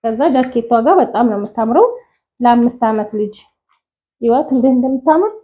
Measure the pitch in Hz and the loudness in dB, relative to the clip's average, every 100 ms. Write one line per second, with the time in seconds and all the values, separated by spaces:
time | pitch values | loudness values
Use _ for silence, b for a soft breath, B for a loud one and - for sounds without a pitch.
0 | 233 220 311 262 254 240 233 233 226 359 | -4 0 0 0 -2 -4 0 0 2 2
1 | 247 - 240 202 202 - 220 277 480 480 | 0 0 -2 -2 -8 -4 0 2 2 0
2 | B B _ _ 240 240 240 240 226 214 | B B _ _ 2 2 2 0 -2 -2
3 | 208 214 208 - _ _ _ _ _ _ | -4 -6 -6 -8 _ _ _ _ _ _
4 | _ _ 233 240 - 269 262 254 262 262 | _ _ 0 0 0 0 2 0 0 -2
5 | 320 311 415 427 | 0 2 0 -4